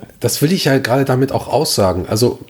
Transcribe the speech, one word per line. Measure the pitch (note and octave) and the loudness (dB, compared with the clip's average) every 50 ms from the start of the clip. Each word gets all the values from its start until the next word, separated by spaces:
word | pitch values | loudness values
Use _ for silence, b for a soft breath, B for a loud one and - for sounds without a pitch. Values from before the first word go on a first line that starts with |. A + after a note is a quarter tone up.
| - - - - | -20 -20 -10 -6
das | - A2+ - - | -4 -4 0 0
will | C#3+ D#3 | 0 0
ich | F#3+ F3 - | 0 0 2
ja | D3 C3+ C3+ | 2 2 2
gerade | C3+ A2+ B2 C#3 C3+ | 2 0 0 0 2
damit | C3+ B2+ B2+ C3+ C3+ | 2 2 0 0 0
auch | - A2+ - - | -2 -4 -4 -2
aussagen. | - C3 D#3+ - - - G2+ F#2 F2+ F#2 E2+ - | 0 0 0 0 0 0 2 2 0 -2 -2 -2
Also | A2 A2 B2 A2+ - - - - | 0 2 2 0 0 -2 -10 -20